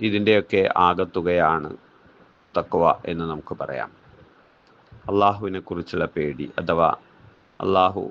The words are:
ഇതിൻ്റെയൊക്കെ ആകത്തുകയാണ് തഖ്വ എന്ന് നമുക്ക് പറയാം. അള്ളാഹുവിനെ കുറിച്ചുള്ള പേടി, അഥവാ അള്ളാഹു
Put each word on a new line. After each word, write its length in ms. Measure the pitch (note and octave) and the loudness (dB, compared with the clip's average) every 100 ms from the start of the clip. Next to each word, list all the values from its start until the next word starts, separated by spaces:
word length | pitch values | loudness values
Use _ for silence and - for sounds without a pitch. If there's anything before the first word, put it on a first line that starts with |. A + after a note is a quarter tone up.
ഇതിൻ്റെയൊക്കെ 600 | A2+ G2+ G#2 G#2+ - G2 F#2+ - | -2 0 4 2 2 2 2 4
ആകത്തുകയാണ് 960 | F2+ F2 F2+ F#2 F2 F2 D#2+ D#2+ D2 - _ _ _ _ _ _ _ | 4 2 -2 -2 0 2 2 2 -4 -12 _ _ _ _ _ _ _
തഖ്വ 280 | E2+ - E2+ E2 - - | -6 -2 2 4 2 -4
എന്ന് 180 | E2 | -6
നമുക്ക് 300 | E2 D2+ - | -6 -8 -10
പറയാം. 360 | - - C2 G#1 - _ - - _ _ _ _ _ _ - - | -10 -8 -8 -10 -14 _ -20 -20 _ _ _ _ _ _ -16 -4
അള്ളാഹുവിനെ 520 | G2+ G2+ G2+ G2+ F#2 | 2 2 2 -4 -8
കുറിച്ചുള്ള 460 | - F2 E2+ F2+ E2 | -8 -10 -6 -4 -4
പേടി, 400 | E2 D2 C2+ C#2+ - | -4 -6 -6 -8 -6
അഥവാ 300 | E2 E2 D#2+ - - _ - _ _ - | -2 2 2 0 -8 _ -20 _ _ -6
അള്ളാഹു 420 | F#2+ F#2+ F#2 G2 - | 0 2 2 0 -8